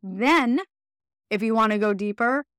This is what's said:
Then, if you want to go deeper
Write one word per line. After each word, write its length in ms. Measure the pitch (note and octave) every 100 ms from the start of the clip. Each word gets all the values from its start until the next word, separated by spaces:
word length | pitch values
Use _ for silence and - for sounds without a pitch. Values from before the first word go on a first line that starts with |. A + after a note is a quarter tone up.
Then, 600 | F#3+ F#3+ B3 E4 B3 C4 F#4+ _ _ _ _ _ _
if 120 | G#3
you 120 | A3 A3
want 160 | A3
to 60 | G#3+
go 160 | G#3
deeper 520 | G3 G#3 G#3 A#3 C4+ D4